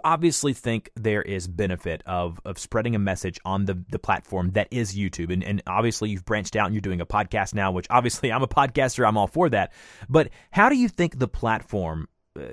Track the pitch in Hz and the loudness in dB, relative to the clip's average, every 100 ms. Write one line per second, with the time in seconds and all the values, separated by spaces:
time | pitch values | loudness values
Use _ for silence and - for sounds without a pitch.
0 | 156 165 170 - 147 127 120 113 - - | 2 2 2 2 0 -2 -2 -2 -4 -4
1 | 110 104 - 95 90 85 98 87 87 78 | 0 0 -2 -6 -4 -2 -2 -2 -4 -6
2 | - 90 87 85 - 92 - 117 117 110 | -4 -4 -4 -6 -12 -12 -4 -2 0 0
3 | 98 90 92 - 92 98 98 90 - 95 | 0 -2 -4 -6 -4 -2 -2 -2 -6 -4
4 | - 95 - 95 90 101 101 123 107 101 | 0 -2 -2 -2 0 0 0 -2 -4 -2
5 | 95 - 85 90 95 101 - 92 117 - | -4 -4 -4 -4 -2 -4 -2 0 0 0
6 | 107 98 - 104 92 107 101 107 101 90 | -4 -4 -2 -2 0 0 0 0 -2 -2
7 | 85 107 101 110 95 107 98 90 - 123 | -2 -2 0 -2 -2 0 0 -2 2 2
8 | 120 - 127 113 131 - 139 139 131 - | 2 0 -2 0 2 2 2 2 0 4
9 | 113 107 101 160 175 110 92 - - - | 2 4 2 2 2 2 -2 -6 -20 -14
10 | 101 147 - - _ - 226 277 240 - | 2 4 4 -2 _ 4 6 6 2 2
11 | 175 127 123 - 117 110 - 104 82 80 | -2 0 -4 -2 -2 -2 -2 -4 -4 -6
12 | 76 _ _ - 67 | -8 _ _ -14 -14